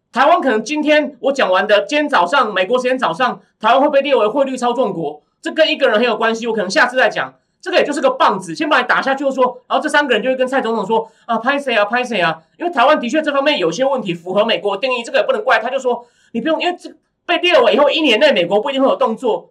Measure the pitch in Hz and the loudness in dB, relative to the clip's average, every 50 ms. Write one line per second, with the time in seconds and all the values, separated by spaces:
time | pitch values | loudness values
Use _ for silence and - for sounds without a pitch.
0 | _ _ - 233 277 302 339 381 302 262 220 220 226 - 302 302 - 294 302 302 | _ _ -2 2 4 4 4 4 2 0 0 0 -2 -4 -4 -2 0 2 2 2
1 | 294 - - - - 269 277 269 240 - 185 190 202 202 214 208 202 - 294 294 | 2 0 -6 -4 -2 -2 0 0 0 2 2 2 2 4 2 2 2 0 0 -2
2 | 302 285 254 240 175 175 285 269 240 214 196 185 185 190 240 247 - 247 262 254 | 0 0 0 0 0 2 2 0 0 0 0 -2 0 0 0 0 0 0 -2 -2
3 | 233 - - - 262 233 196 - _ _ _ _ - 220 247 262 277 302 269 277 | -2 -4 -2 -2 -2 -2 -2 -6 _ _ _ _ 0 2 4 4 4 4 2 2
4 | 277 294 269 233 208 214 - 285 269 262 262 233 240 240 233 262 247 202 170 165 | 2 2 2 2 2 2 2 0 0 -2 -2 -2 -2 -2 0 0 -2 -2 -4 -6
5 | 156 143 - - _ _ _ _ - 330 - 311 311 311 302 - 277 233 214 208 | -6 -8 -8 -12 _ _ _ _ -10 -4 0 0 2 2 2 0 0 2 2 2
6 | 240 240 214 - 226 226 226 208 226 233 214 208 185 196 - 311 254 240 254 254 | 2 0 0 0 -2 -2 -2 -2 -4 -4 -2 -2 -4 -2 0 0 0 2 2 2
7 | 240 208 - 175 131 131 - _ _ _ _ _ - 370 359 311 214 - 262 311 | 2 2 0 -2 -6 -8 -10 _ _ _ _ _ -8 -2 0 0 0 0 -2 0
8 | 262 254 262 - 320 262 208 190 - 170 160 - 320 302 302 254 233 - 190 175 | 0 0 0 2 0 0 0 -2 -6 -8 -6 -6 -2 0 0 0 0 0 -2 0
9 | 208 262 269 269 294 269 269 254 254 254 254 - - - - 269 269 302 285 294 | 0 -2 -2 -2 -2 -2 0 0 0 0 0 -6 -6 -4 -2 -2 0 0 0 0
10 | 294 262 233 220 208 262 262 254 254 254 277 262 - 226 233 220 190 185 226 220 | 2 2 0 0 0 0 0 0 -2 -2 0 -2 -2 -2 -2 -4 -2 0 -2 -2
11 | 220 - _ _ _ - 233 233 226 247 285 285 277 262 233 214 208 208 233 247 | -2 -4 _ _ _ -4 -4 -2 -2 -2 -2 -2 -2 -2 0 0 0 0 0 -2
12 | 247 240 233 190 170 165 160 - - _ _ - 302 349 - 247 240 277 302 - | -2 -2 -2 0 0 0 -2 -4 -10 _ _ -8 -6 -4 0 2 4 4 4 2
13 | 240 233 262 311 311 294 277 277 277 302 294 - 175 165 170 233 262 269 269 247 | 0 0 -2 -2 0 0 0 0 0 0 0 0 0 -2 0 0 0 0 0 -2
14 | 202 165 165 170 - 180 185 202 214 226 202 170 - 202 240 233 - 262 254 240 | -2 -6 -8 -8 -8 -4 -2 0 0 0 -2 -2 -2 -4 -4 -2 -2 -4 -4 -4
15 | 226 - 262 - 202 240 262 214 214 262 233 214 220 254 262 262 - 254 240 202 | -4 -2 -2 0 0 0 -2 -2 0 0 0 0 0 -2 -6 -4 -2 -2 -4 -4
16 | - _ _ _ _ _ - 233 233 311 311 - 302 349 349 339 - 311 - _ | -6 _ _ _ _ _ -8 -6 -2 -2 -2 -2 -2 -4 -4 -6 -10 -18 -20 _
17 | _ _ _ _ _ - 349 339 339 359 349 - - - 208 269 294 294 - 320 | _ _ _ _ _ -4 -2 0 2 2 4 4 4 4 4 4 2 2 2 0
18 | 320 277 220 220 302 294 247 185 170 170 196 208 214 285 262 269 269 247 185 - | 0 0 2 4 4 2 2 2 0 0 0 -2 -2 -2 -2 0 0 0 2 0
19 | 262 247 226 220 - 233 196 - - _ | 0 -2 -2 -2 -2 -2 -4 -4 -6 _